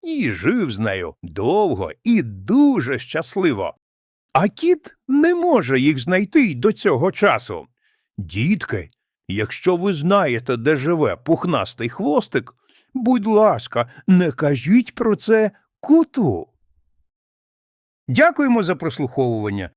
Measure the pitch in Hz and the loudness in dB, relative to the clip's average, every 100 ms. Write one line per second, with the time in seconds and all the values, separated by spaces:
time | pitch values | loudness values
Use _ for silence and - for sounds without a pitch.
0 | 339 311 160 92 107 240 170 101 110 95 | -8 -4 -4 -2 -2 -2 -4 -4 -4 -4
1 | 82 - 85 80 110 190 202 104 87 - | -8 -12 -16 -6 -2 0 0 -2 -8 -8
2 | - 226 117 98 95 240 285 240 127 135 | 0 0 0 -10 -2 4 4 2 -2 -6
3 | - 156 160 - 185 107 87 - _ _ | -6 -8 -6 -2 0 0 -6 -8 _ _
4 | _ _ _ - 196 - 330 349 - _ | _ _ _ 0 0 0 0 0 -2 _
5 | - 277 320 349 349 269 127 131 139 139 | -2 2 4 2 2 2 2 2 2 0
6 | 123 185 202 311 240 127 196 - 202 131 | 0 -2 2 2 2 2 0 0 0 0
7 | 175 - 208 135 - 87 69 _ _ _ | 0 2 2 2 -4 -12 -12 _ _ _
8 | _ - 90 90 139 202 - 101 76 _ | _ -14 -10 -4 0 -2 -2 -8 -10 _
9 | _ _ - 98 104 - 180 180 190 165 | _ _ -8 -6 -6 -4 -2 0 0 -2
10 | 156 202 165 117 123 120 123 156 139 170 | 0 2 0 -4 -4 -2 0 0 0 0
11 | 131 87 - 165 180 143 98 - 117 - | 0 -2 -2 -2 0 -2 -4 -6 -8 -4
12 | 226 294 - 131 117 _ _ _ _ 262 | -2 -2 -2 -6 -6 _ _ _ _ -4
13 | 240 254 202 214 214 127 - 127 120 - | 0 0 2 4 4 2 -4 -4 -4 -6
14 | - 185 175 - 147 139 123 226 233 - | 2 4 4 0 -2 0 2 2 2 -4
15 | 233 202 - 220 214 - _ _ - 320 | -2 -2 2 2 2 -4 _ _ 2 4
16 | 311 - 175 92 - _ _ _ _ _ | 4 0 -2 -2 -8 _ _ _ _ _
17 | _ _ _ _ _ _ _ _ _ _ | _ _ _ _ _ _ _ _ _ _
18 | - 131 320 - 277 233 175 180 165 - | -4 4 4 4 2 2 2 -2 -4 -4
19 | 135 - 127 113 104 101 90 | -6 -2 -2 0 -4 -4 -8